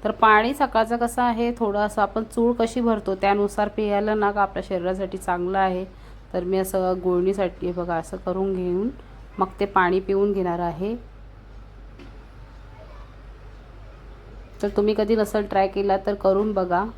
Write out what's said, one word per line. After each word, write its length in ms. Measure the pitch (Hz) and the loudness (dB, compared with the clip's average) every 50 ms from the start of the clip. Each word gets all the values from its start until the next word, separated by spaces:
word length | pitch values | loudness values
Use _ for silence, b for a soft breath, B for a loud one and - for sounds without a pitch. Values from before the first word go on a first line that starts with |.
| - | -2
तर 80 | 214 | -4
पाणी 420 | 208 - - 220 214 214 220 240 277 | 0 4 6 8 8 8 6 4 2
सकाळचं 440 | 285 294 254 - 226 226 220 233 240 | 0 0 2 4 2 2 2 2 0
कसं 240 | 240 233 240 - | 0 -2 0 0
आहे, 300 | 247 247 233 220 240 233 240 233 | 2 2 2 2 0 -2 0 0
थोडं 200 | 233 208 202 208 | 0 0 2 2
असं 220 | 208 208 208 - | 0 0 2 2
आपण 220 | 208 202 - 220 226 | 0 2 2 -4 -6
चूळ 280 | 220 - - 233 233 240 240 | -4 0 2 2 2 4 2
कशी 220 | 233 226 226 254 | 0 0 0 0
भरतो 340 | 240 233 226 214 214 - 190 | 2 2 2 2 0 -2 -2
त्यानुसार 520 | 190 - 196 202 208 202 202 - - 208 208 | 0 2 2 4 4 2 0 2 0 -2 -2
पियाला 460 | 208 - 214 208 202 202 208 214 214 | 0 -2 0 2 2 2 2 2 0
ना 160 | 214 208 202 | 2 2 0
का 100 | 202 202 | 2 2
आपल्या 220 | 202 196 - 180 185 - | 0 0 0 -6 -6 -4
शरीरासाठी 500 | 196 185 170 180 185 185 196 185 190 190 | -4 -2 0 -2 -2 -2 -4 -4 -6 -6
चांगलं 400 | - - 180 175 175 180 190 196 | -2 -2 -2 0 0 -2 0 2
आहे. 260 | 190 190 185 180 190 190 B B B B B B B - - | 2 2 2 -2 -6 -8 B B B B B B B -6 -6
तर 100 | 185 180 | -4 -2
मी 140 | 180 190 190 | 0 0 0
असं 360 | 190 190 - 190 185 185 185 185 180 | 0 0 0 0 2 2 0 0 0
गुळणीसाठी 640 | 185 180 180 175 190 196 196 196 180 175 - - 180 | 2 2 2 2 2 2 0 0 -2 -2 -4 -6 -6
हे 60 | 175 | -4
बघा 220 | 175 175 175 170 | -4 -2 -2 -2
असं 220 | 165 165 - - 185 - | -4 -4 -6 -10 -8 -4
करून 280 | - 180 190 190 196 190 | -4 -2 0 0 0 0
घेऊन 340 | 185 180 180 175 180 202 240 277 - - - - - - - - - | -2 0 0 0 0 0 -2 -4 -8 -18 -20 -20 -20 -20 -18 -2 -2
मग 100 | 190 190 - - | -2 -2 0 -4
ते 60 | 202 202 | -4 0
पाणी 320 | 202 196 185 175 185 190 | 2 2 4 4 2 2
पिऊन 320 | 190 - 196 196 202 208 202 | 0 0 0 2 2 2 2
घेणार 260 | 196 185 180 170 170 | 0 0 -2 -2 -2
आहे. 360 | 175 170 160 151 185 208 226 240 - - - - - - - - - - - - - - - - - - - - - - - - - - - - - - - - - - - - - - - - - - - - - - - - - - - - - - - - - - - - - - - - - - - - - - - - | -2 -4 -2 -4 -4 -4 -4 -6 -10 -16 -20 -20 -20 -20 -20 -20 -20 -20 -20 -20 -20 -20 -20 -20 -20 -20 -20 -18 -18 -18 -18 -18 -20 -20 -20 -20 -20 -20 -20 -20 -20 -20 -20 -20 -18 -18 -18 -18 -18 -18 -18 -20 -18 -18 -18 -18 -18 -18 -18 -18 -20 -20 -20 -18 -18 -18 -18 -18 -18 -20 -20 -18 -18 -18 -18 -18 -18 -18 -12 -6
तर 80 | - 208 202 - | -6 -2 0 2
तुम्ही 160 | 208 214 214 208 | 2 2 2 2
कधी 180 | 214 208 226 | 2 2 4
नसेल 320 | 226 214 202 - 220 208 202 | 2 2 2 0 -2 -2 0
ट्राय 200 | - 196 196 196 | 2 2 2 2
केला 300 | 190 196 196 196 190 196 | 2 0 0 2 0 0
तर 160 | 190 - 202 | 0 -2 -4
करून 380 | 196 - 196 190 196 208 214 208 | 0 2 2 4 4 2 2 0
बघा. 320 | 196 185 180 175 175 196 226 226 | 0 0 2 2 0 0 -2 -6